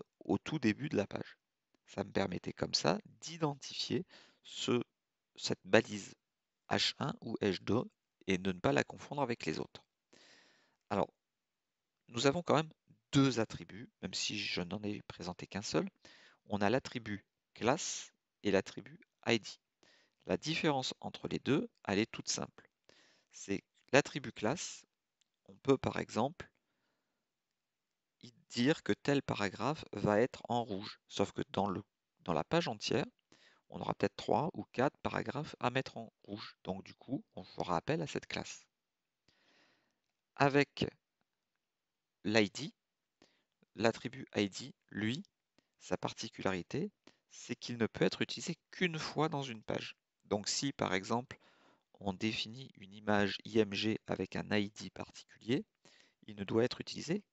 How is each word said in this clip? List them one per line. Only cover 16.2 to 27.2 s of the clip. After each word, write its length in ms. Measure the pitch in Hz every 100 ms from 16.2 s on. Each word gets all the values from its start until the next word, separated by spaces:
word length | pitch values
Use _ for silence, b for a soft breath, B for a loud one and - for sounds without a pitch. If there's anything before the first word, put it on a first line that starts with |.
| B B -
On 160 | 101
a 80 | 101
l'attribut 560 | 127 - 123 107 98 - _ _
classe 600 | - 113 160 - - - _ _ _
et 80 | 104
l'attribut 500 | 95 - - 113 160 _ _ -
I 120 | 117
D. 100 | - - _ _ b b b b -
La 100 | 92
différence 560 | 151 165 160 135 127 -
entre 260 | - - -
les 120 | 80
deux, 300 | - 151 233 _
elle 160 | - 101
est 100 | 110
toute 200 | - -
simple. 400 | - - - - _ _ b b b b
C'est 320 | - - 98 - _ _
l'attribut 400 | 135 - 147 117
classe, 540 | - 107 160 - - - _ _ _ _ _ -
on 100 | 98
peut 220 | 131 135
par 200 | 110 90
exemple 520 | 87 107 135 - - _ _ _ _ _ _ _